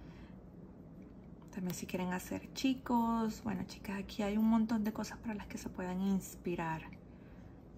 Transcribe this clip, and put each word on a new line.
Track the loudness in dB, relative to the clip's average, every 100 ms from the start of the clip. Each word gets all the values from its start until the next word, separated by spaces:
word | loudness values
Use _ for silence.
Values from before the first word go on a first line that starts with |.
| -14 -14 -14 -14 -16 -16 -16 -14 -14 -14 -14 -16 -16 -16 -10
También | -4 -2 -2
si | -2
quieren | 0 2
hacer | 0 0 -4 -4
chicos. | 2 4 4 4 4 6 4 2 0
Bueno, | -2 -2 -4
chicas, | -6 -4 -4
aquí | -4 0
hay | 2 6
un | 8
montón | 8 6 4
de | 2
cosas | 0 -4 -4
para | -4
las | -4 -4
que | -6
se | -6
puedan | -4 -2 2
inspirar. | 4 4 2 -4 -2 0 0 -2 -4 -12 -14 -16 -14 -14 -14 -14 -16